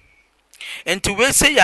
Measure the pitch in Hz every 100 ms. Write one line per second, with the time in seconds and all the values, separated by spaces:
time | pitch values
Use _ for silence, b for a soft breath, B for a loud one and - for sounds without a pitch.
0 | _ _ _ _ _ - B B B 185
1 | - 202 262 - 294 269